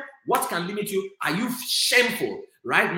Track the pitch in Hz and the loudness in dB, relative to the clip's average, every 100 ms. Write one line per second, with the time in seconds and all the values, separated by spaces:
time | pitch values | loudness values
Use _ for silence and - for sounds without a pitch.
0 | - - - - - 175 175 208 208 190 | -6 -10 -2 0 0 -2 -4 -4 -2 -4
1 | 190 - 151 165 247 - - - - 247 | -4 -4 -2 -2 -2 -4 -4 0 4 4
2 | 240 - - - - _ 117 156 214 | 4 0 -4 -4 -12 _ 2 2 4